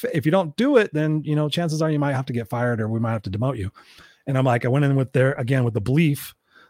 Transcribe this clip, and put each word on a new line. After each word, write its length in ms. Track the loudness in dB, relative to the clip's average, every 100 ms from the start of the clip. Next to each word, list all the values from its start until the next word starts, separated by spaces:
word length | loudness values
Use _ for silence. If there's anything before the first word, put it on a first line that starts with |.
| -6 -2
if 100 | 0
you 60 |
don't 240 | 0 0 0
do 220 | 2 4
it, 140 | 2 0
then, 260 | 0 0
you 120 | -2 -2
know, 120 | 0
chances 320 | -2 -2 -2
are 120 | 0
you 80 | 0
might 140 | 0
have 120 | -2 -4
to 80 |
get 160 | -6 -4
fired 320 | -2 -2 0
or 60 | -2
we 120 | -2
might 120 | -2
have 100 | -4
to 60 | -4
demote 280 | -2 -2 -2
you." 140 | -6 -10 -20 -20 -20 _ -4
And 100 | 0
I'm 100 | 2
like, 200 | 2 2
I 40 |
went 140 | 2
in 120 | 2 2
with 160 | 0
there 220 | 2 2
again 300 | 0 0 0
with 120 | 0 0
the 60 |
belief 520 | 0 2 2 0 -6 -18 _ _ -18